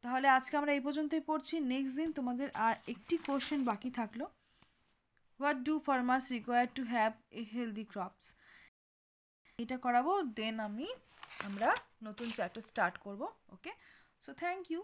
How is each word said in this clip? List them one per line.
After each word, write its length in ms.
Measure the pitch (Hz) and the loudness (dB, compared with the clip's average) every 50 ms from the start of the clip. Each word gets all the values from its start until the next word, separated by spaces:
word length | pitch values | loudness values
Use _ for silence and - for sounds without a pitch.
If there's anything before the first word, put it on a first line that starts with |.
তাহলে 260 | - 240 247 262 269 277 | -4 0 0 4 6 8
আজকে 300 | 262 262 262 - - 294 | 8 8 6 4 0 2
আমরা 160 | 285 294 285 | 4 4 2
এই 60 | 285 | 2
পর্যন্তই 400 | 254 285 285 285 311 302 302 320 | 2 0 0 0 0 2 0 0
পড়ছি। 400 | 311 - 311 311 311 - - 330 | 2 2 0 0 0 -2 -2 0
নেক্সট 360 | 302 247 254 269 277 269 254 | 0 0 0 0 0 -2 0
দিন 180 | 269 320 330 311 | -2 -2 -2 -2
তোমাদের 380 | - 262 247 247 247 277 277 - | -2 -2 -2 -2 -2 -4 -4 -2
আর 220 | - 214 226 226 - - - | 0 2 2 2 0 -4 -10
একটি 300 | 240 - - - - 330 | -10 -10 -4 -2 -2 -2
কোশ্চেন 460 | - - 277 277 262 - 302 285 269 | 0 0 0 0 0 0 0 0 2
বাকি 280 | 247 214 202 - 254 | 0 0 -2 -2 -6
থাকলো, 380 | 247 - 226 214 - 226 285 403 - _ _ _ _ _ - _ _ _ _ _ _ _ _ _ _ _ _ _ _ _ | -4 -2 -4 -4 -4 -8 -8 -8 -10 _ _ _ _ _ -20 _ _ _ _ _ _ _ _ _ _ _ _ _ _ _
"What 180 | 262 285 294 262 | 0 2 2 2
do 160 | 247 294 311 311 | 0 0 0 0
farmers 500 | 294 - 277 254 247 247 254 262 262 - | 2 2 2 2 4 2 2 2 2 0
require 360 | 254 233 208 - 240 240 240 247 - | -4 -4 -2 2 2 2 2 2 0
to 80 | - 262 | -6 -4
have 260 | 226 233 240 214 220 220 - _ _ - | -2 0 2 2 2 0 -2 _ _ -10
a 80 | - 233 208 214 | -10 -10 -6 -4
healthy 300 | 240 240 226 214 208 220 | -6 -4 -4 -6 -8 -10
crops?" 500 | 214 - 214 185 190 - _ - - - _ _ - - - - - _ _ _ _ _ _ _ _ _ _ _ _ _ _ _ _ _ - | -8 -6 -6 -6 -8 -8 _ -14 -14 -14 _ _ -20 -20 -20 -20 -20 _ _ _ _ _ _ _ _ _ _ _ _ _ _ _ _ _ -10
এটা 200 | 233 226 254 254 | -6 -6 -6 -4
করাবো, 440 | 254 247 240 240 247 302 381 403 | 0 4 4 4 6 6 4 2
then 380 | 370 262 214 226 220 220 220 220 | 2 0 -2 -4 -4 -4 -2 -2
আমি, 340 | 220 208 208 220 285 403 508 508 _ - - - - - - - | -4 -4 -4 -6 -6 -8 -8 -10 _ -20 -20 -20 -18 -16 -10 -8
আমরা 360 | - 202 196 196 220 269 427 508 - _ _ _ 220 | -8 -6 -4 0 4 4 4 2 0 _ _ _ -14
নতুন 280 | 214 208 - 240 233 | -14 -10 -8 -6 -6
চ্যাপ্টার 300 | 220 - 208 170 - 226 | -2 -2 -2 -2 -4 -8
স্টার্ট 360 | 226 - - - 202 175 185 - | -12 -8 0 2 2 2 2 -2
করব। 300 | - 202 202 202 262 392 453 _ _ - | -12 -12 -8 -6 -8 -8 -8 _ _ -20
ওকে, 220 | - 180 - 320 427 - - - - - - _ _ _ - - | -20 -16 -14 -14 -14 -14 -18 -20 -20 -20 -20 _ _ _ -18 -18
so 60 | 269 | -12
thank 300 | - 330 349 359 381 370 | -6 -4 -4 -4 -4 -4
you 160 | - 320 339 | -6 -6 -6